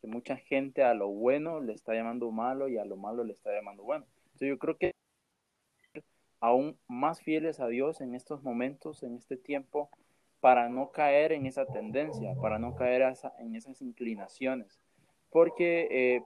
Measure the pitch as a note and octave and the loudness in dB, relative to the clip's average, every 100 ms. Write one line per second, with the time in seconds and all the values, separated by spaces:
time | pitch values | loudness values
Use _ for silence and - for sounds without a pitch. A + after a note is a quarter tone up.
0 | A2 A#2 - C3 _ C3+ C#3 C3+ C3 A2+ | -8 -10 -8 -10 _ -2 -2 2 4 4
1 | G2+ G2+ B2 C#3+ D#3 D#3+ B2+ A2 - A2+ | 0 0 2 2 0 -6 -6 -8 -4 -2
2 | A2+ A#2+ A#2 A2 A#2+ C3+ C3+ A#2 G2+ G2 | -2 -4 -4 -2 -4 -2 -4 -4 -6 -8
3 | G2+ A#2 A#2 - - G#2 G#2 G2+ G#2 D3+ | -8 -6 -6 -8 -6 -6 -8 -14 -6 -6
4 | C3+ _ _ _ C3+ C#3 - D#3 F#3 - | -8 _ _ _ -4 -4 -4 -2 -4 -4
5 | _ _ _ _ _ _ _ _ _ - | _ _ _ _ _ _ _ _ _ -20
6 | - _ _ _ A#2 B2+ D3 - _ B2 | -20 _ _ _ 4 4 4 -6 _ -2
7 | D3 D#3+ - D#3 D#3+ D3 B2 A#2+ C#3 E3 | -2 -2 -2 0 0 -4 -4 0 -2 -4
8 | C3 B2 - D3 C3+ A#2 B2+ D3 D#3+ D3+ | -8 -10 -10 -10 -6 -2 -2 -4 -14 -12
9 | B2+ A#2+ _ C3 - C#3+ C3+ D3 D3 _ | -12 -12 _ -12 -6 -6 -4 -6 -6 _
10 | _ _ _ _ C3 B2 A#2+ B2+ C3+ - | _ _ _ _ 6 6 4 -2 -4 0
11 | D3 C#3+ D#3 D#3 C3 C3 C3+ A#2 G#2+ C3 | 4 6 4 2 -2 -2 -4 -4 -4 -2
12 | D3+ A2 G#2+ F2+ G#2+ G#2+ A#2+ - B2+ B2+ | -2 -4 -6 -2 0 0 -4 -2 2 4
13 | C3 B2+ C3 - A#2 A2+ C3 C3 C3 A#2 | 4 2 -12 -12 -12 -12 -12 -14 -14 -8
14 | A#2 G#2+ G2 - C3 C3 G#2 _ _ _ | -6 -6 -10 -4 -4 -4 -8 _ _ _
15 | _ _ _ D#3+ E3+ E3 F3 E3+ E3 B2+ | _ _ _ 6 6 6 2 2 0 2
16 | B2+ B2 | 4 4